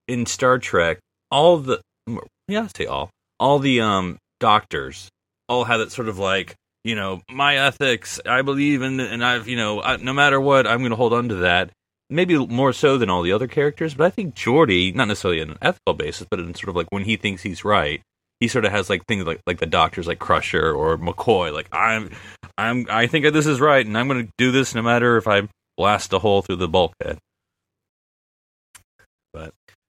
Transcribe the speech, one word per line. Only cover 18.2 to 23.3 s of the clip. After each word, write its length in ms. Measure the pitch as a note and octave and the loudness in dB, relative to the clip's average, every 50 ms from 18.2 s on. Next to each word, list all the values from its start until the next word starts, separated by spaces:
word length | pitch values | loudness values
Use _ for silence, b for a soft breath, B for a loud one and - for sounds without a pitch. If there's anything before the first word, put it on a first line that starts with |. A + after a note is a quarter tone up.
| _ _ _ _ | _ _ _ _
he 80 | A#2+ A2+ | -4 -2
sort 180 | - B2+ G#2+ | 0 0 0
of 60 | G2 | 2
has, 180 | G2 G#2 F2+ - | 0 0 0 0
like, 160 | G2+ F2+ - | -2 -4 -2
things 200 | - A2+ G2 F2+ | -4 -4 -2 -2
like, 140 | E2 D#2+ - - F2+ | -4 -6 -6 -6 -6
like 120 | F2+ - | -4 -4
the 60 | - | -2
doctors, 420 | D#2+ E2 F2 D#2+ E2 - F#2+ E2+ E2+ | 0 2 2 2 2 0 -4 -6 -6
like 120 | D#2+ - | -6 -6
Crusher 520 | - - F2 D#2 - - - D#2+ D#2 D#2+ | 0 0 0 0 0 0 -2 0 0 0
or 260 | D2+ C#2 D2+ D#2+ E2 D2+ | 0 0 0 0 0 -2
McCoy, 560 | E2 E2+ E2 - - B2 A2 F#2 F2 D#2 D2 | -4 -6 -6 -4 0 2 2 2 0 -2 -4
like, 160 | D#2 D#2 - | -8 -8 -6
"I'm, 400 | - E2 G2+ A2+ A2 A2 G#2+ - B B B B B B B - _ - | -2 0 0 0 0 -2 -4 -8 B B B B B B B -14 _ -4
I'm, 280 | G#2+ A#2 A#2+ B2+ A#2+ - | -4 -2 -2 -4 -4 -2
I 180 | A2 A2+ A#2+ A#2 | 0 0 0 2
think 180 | D3+ D#3 C#3 D3+ | 0 2 2 2